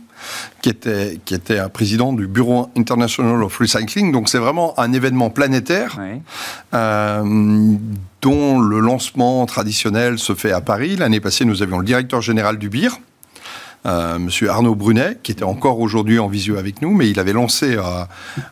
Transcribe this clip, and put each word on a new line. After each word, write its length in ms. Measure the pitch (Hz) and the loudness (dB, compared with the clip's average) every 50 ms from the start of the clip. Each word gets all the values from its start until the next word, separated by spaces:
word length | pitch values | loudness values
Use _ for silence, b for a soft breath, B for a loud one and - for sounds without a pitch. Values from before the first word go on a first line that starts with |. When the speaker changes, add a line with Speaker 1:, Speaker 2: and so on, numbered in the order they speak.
| - B B B B B B B B B B B - | -10 B B B B B B B B B B B -2
Speaker 1:
qui 60 | 117 | -2
était, 500 | 107 - - 113 104 101 101 101 80 - - | -2 0 -2 -4 -2 -2 -2 -4 -6 -10 -6
qui 100 | - 92 | -6 -6
était 240 | 87 - - 110 98 | -4 -2 -2 0 0
un 100 | 95 92 | -2 -4
président 420 | - - 110 98 110 113 123 135 | -2 -2 0 2 2 2 2 0
du 140 | 131 110 98 | 0 -2 -2
Bureau 440 | 95 98 123 123 120 123 123 120 120 - | 0 0 2 2 4 2 2 0 0 0
International 680 | 120 113 - 123 117 120 113 - - 127 113 120 117 107 | 0 0 2 2 2 2 0 0 0 2 2 2 2 0
of 120 | 92 - | -2 0
Recycling. 560 | - 120 - - 110 113 104 - 202 208 170 | 0 0 0 2 0 -2 -2 0 0 2 2
Donc, 180 | 135 120 104 - | 2 2 2 2
c'est 100 | - 123 | 2 2
vraiment 340 | 117 131 156 175 170 160 - 135 | 2 2 2 0 -2 0 0 0
un 120 | 120 120 131 | 0 2 2
événement 360 | 131 127 131 127 127 117 110 | 2 2 2 2 2 2 2
planétaire, 680 | - 139 143 131 131 123 131 160 175 202 247 233 147 101 | 2 0 2 2 2 0 2 0 0 0 -2 -4 -6 -10
Speaker 2:
Oui. 200 | 95 95 113 143 165 B B B B B B B B _ - | -10 -10 -12 -12 -14 B B B B B B B B _ -2
Speaker 1:
euh, 500 | 117 113 110 107 107 107 104 104 107 104 104 107 107 104 107 107 107 107 110 104 104 110 110 104 98 95 - - _ - | 0 0 2 0 0 0 0 -2 -2 0 2 2 4 4 4 4 4 4 4 4 2 -2 -6 -8 -8 -10 -14 -10 _ 0
dont 360 | 135 143 147 143 139 135 127 | 2 2 4 2 2 2 2
le 200 | 113 104 107 110 | 2 2 2 2
lancement 680 | 110 120 131 127 - - - 131 123 127 131 127 123 | 2 2 2 0 -4 -4 -2 0 2 2 2 0 0
traditionnel 720 | 113 - 117 107 104 104 - - 110 104 113 120 123 120 | 0 -2 -4 -4 -2 -2 -2 -2 0 0 0 0 0 -2
se 160 | 113 - - 98 | -2 -4 -4 -4
fait 180 | - - 104 | -2 0 0
à 100 | 92 87 | 0 0
Paris. 340 | - - 101 107 135 185 202 | 0 -2 -2 -2 -2 -2 -2
L'année 240 | 180 156 113 110 107 | 0 2 2 2 0
passée, 260 | 104 98 - - 127 | 0 -2 0 2 2
nous 160 | 113 101 92 | 2 2 0
avions 160 | 101 90 92 | 0 -2 -2
le 80 | 90 92 | -2 0
directeur 360 | 113 123 127 127 123 135 120 110 | 0 0 0 0 -2 -4 -2 0
général 340 | 120 113 110 101 107 110 | 0 0 0 0 0 -2
du 120 | 104 104 101 | -2 -6 -6
bir, 280 | 104 139 214 247 - - - _ _ _ B B B B B B B B B B B B - | -2 0 0 -2 -2 -6 -12 _ _ _ B B B B B B B B B B B B -4
euh, 340 | - 87 85 85 82 85 85 | -2 -2 -2 -2 -2 -4 -4
monsieur 300 | 90 90 - - 107 98 | -4 -4 -2 -2 0 0
Arnaud 260 | 90 113 120 117 107 | 2 2 2 2 2
Brunet, 420 | 101 101 113 110 120 147 196 240 - - | 2 2 2 4 4 2 0 -4 -6 -8
qui 80 | - | -8
était 120 | 104 - 107 | -6 -4 -4
encore 360 | 92 107 - - 135 120 113 | -4 -2 0 0 0 0 0
aujourd'hui 400 | 113 104 107 110 104 107 117 117 | -2 0 0 0 2 2 2 2
en 80 | 104 | 2
visio 300 | 98 101 101 95 107 104 | 0 -2 -4 -4 -4 -4
avec 240 | 98 95 101 98 - | -4 -4 -6 -6 -4
nous, 80 | 147 175 | 0 2
mais 200 | 208 185 127 104 | 4 4 4 2
il 100 | 98 98 | 2 0
avait 100 | 92 98 | 0 0
lancé, 440 | 104 117 123 117 - - - 131 117 | 2 2 0 0 0 -2 0 0 -2
euh, 60 | 104 92 90 90 90 87 90 B B B B B 143 131 B | -2 -2 -4 -4 -6 -8 -10 B B B B B -12 -12 B